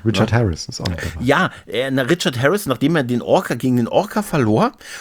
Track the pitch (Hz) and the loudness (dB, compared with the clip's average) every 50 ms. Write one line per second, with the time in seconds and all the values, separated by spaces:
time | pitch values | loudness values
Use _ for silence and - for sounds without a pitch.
0 | - 110 101 98 110 - 101 120 117 95 78 - - - - - - 90 87 80 | 0 0 2 2 2 2 2 2 2 2 0 -4 -8 -12 -10 -8 -6 -6 -6 -6
1 | - 82 - 78 120 127 139 170 185 143 - - - - - 117 131 135 131 135 | -6 -8 -6 -4 0 0 2 2 0 -2 -4 -10 -14 -6 -4 -4 -2 0 0 0
2 | 127 120 170 175 - 180 127 117 139 143 190 208 - 135 127 - 135 147 170 160 | 2 0 0 0 0 -4 -2 0 0 0 0 0 -2 -2 -2 0 0 2 2 0
3 | 131 120 123 113 71 80 131 180 190 - 151 120 - 131 123 123 117 - - 160 | 0 0 -2 -2 2 2 2 2 2 0 -4 -2 0 2 2 2 2 2 2 0
4 | 196 214 - 214 208 - 175 151 120 107 107 127 214 269 - - - - - - | 0 0 -4 -4 -4 -2 0 0 2 4 4 2 2 0 -2 -8 -18 -18 -16 -16